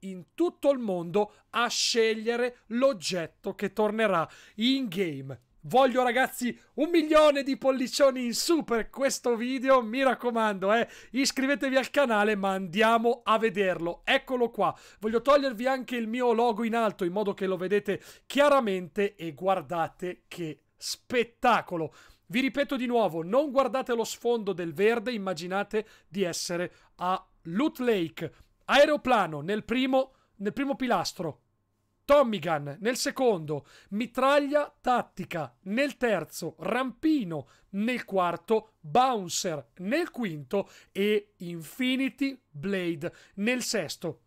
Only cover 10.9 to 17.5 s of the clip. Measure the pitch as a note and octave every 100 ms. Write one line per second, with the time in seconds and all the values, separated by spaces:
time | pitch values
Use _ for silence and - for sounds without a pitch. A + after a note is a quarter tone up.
10.9 | - - A#3 C#4 - C4 C#4+ C#4 C4 A#3+
11.9 | - C#4 G#3+ G#3 G#3+ G3 F#3+ F#3+ E3+ A3
12.9 | A#3 A#3 A#3+ - A3 A3+ F3+ G3 E3+ E3+
13.9 | E3+ - C4 - B3+ A#3 A#3 F3+ - -
14.9 | - G#3+ A3+ A#3 C#4+ C4+ G#3+ B3 C4 B3
15.9 | B3 A3 A#3 B3 A3+ A#3+ G#3 A#3 A3+ A3+
16.9 | - F3+ F3+ G#3 G3 F#3+